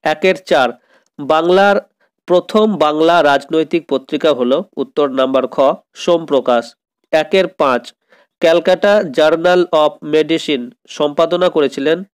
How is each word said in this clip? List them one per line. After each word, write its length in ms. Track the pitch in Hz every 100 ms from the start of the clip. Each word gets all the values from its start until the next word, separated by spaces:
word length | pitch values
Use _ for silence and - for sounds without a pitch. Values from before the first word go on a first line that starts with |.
একের 320 | 156 156 185 180 -
চার 240 | 160 127 120 _ _ _ -
বাংলার 560 | 139 156 165 185 202 202 - _ _ _ -
প্রথম 500 | 175 175 214 220 180
বাংলা 460 | 151 151 160 170
রাজনৈতিক 640 | 147 139 - 160 156 170 -
পত্রিকা 440 | 135 135 151 160
হল, 300 | 127 123 143 190 -
উত্তর 340 | 127 - 147
নাম্বার 380 | 131 131 131 127
খ, 260 | - 139 165 _
সোমপ্রকাশ। 800 | - - 170 160 139 120 120 117 _ _ _ _
একের 380 | 160 156 190 180
পাঁচ 460 | _ 143 123 - _ _ _ _ _
ক্যালকাটা 640 | 160 170 170 185 208 208
জার্নাল 640 | 190 135 156 165 170 180 175
অফ 200 | 160 151 -
মেডিসিন 680 | 151 151 156 160 - 139 120 _ _
সম্পাদনা 600 | - 147 143 160 175 180
করেছিলেন 540 | 170 139 135 139 170 196